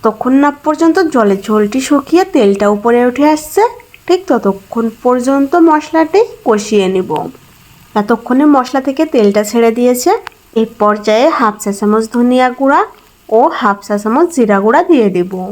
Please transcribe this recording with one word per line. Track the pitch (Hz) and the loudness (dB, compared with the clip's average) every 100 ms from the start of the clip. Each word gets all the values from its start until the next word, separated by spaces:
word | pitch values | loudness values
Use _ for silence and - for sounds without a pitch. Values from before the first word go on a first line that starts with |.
তখন | 220 214 247 269 | -2 -2 0 2
না | 294 285 | 2 -2
পর্যন্ত | 302 302 330 330 320 | -6 0 2 2 0
জলের | 247 208 196 208 | 0 0 0 -2
ঝোলটি | 214 208 262 262 | -2 0 -4 0
শুকিয়ে | 285 277 330 381 | -2 0 0 2
তেলটা | 294 202 196 208 208 | 2 2 2 0 0
উপরে | 233 240 247 | 0 2 0
উঠে | 247 294 | 2 0
আসছে, | 302 - - 466 - - - | 0 -2 0 0 -2 -20 -18
ঠিক | - 359 - | -2 -2 0
ততক্ষণ | 240 208 196 - 226 226 226 | -2 -2 -6 -8 -6 -6 -4
পর্যন্ত | 247 247 247 277 277 349 330 | -2 0 0 0 0 4 4
মশলাটি | 302 302 320 311 392 453 - - | 2 0 -2 0 0 0 -4 -2
কষিয়ে | 214 208 208 185 | -2 0 0 0
নিব। | 190 180 151 - - - _ _ - - | -2 -4 -6 -6 -14 -20 _ _ -20 -6
এতক্ষণে | 214 208 226 - 254 302 | -6 -2 -4 0 2 4
মশলা | 277 254 269 269 | 2 0 -4 -4
থেকে | 269 311 | -4 0
তেলটা | 247 202 208 208 | 2 2 0 -2
ছেড়ে | 233 233 233 | 0 0 2
দিয়েছে। | 240 247 339 453 - _ _ 226 | 0 2 0 -2 -4 _ _ -4
এই | 226 - | -4 0
পর্যায়ে | 208 208 208 214 294 - | 0 0 0 2 2 0
হাফ | 226 208 | -2 -2
চা | 202 202 | -8 -4
চামচ | 208 220 220 | 0 -2 -2
ধনিয়া | 240 247 254 254 247 | -2 0 2 0 0
গুঁড়া | 269 302 427 - _ _ - | 0 0 -2 -10 _ _ -2
ও | 220 302 - | 2 2 0
হাফ | 240 202 | -2 -2
চা | - 208 | -4 -4
চামচ | 214 277 339 | -2 0 0
জিরা | 302 214 196 | 0 0 2
গুঁড়া | 208 285 349 | 2 0 2
দিয়ে | 302 208 180 | 2 2 0
দেব। | 180 190 185 | -4 -6 -12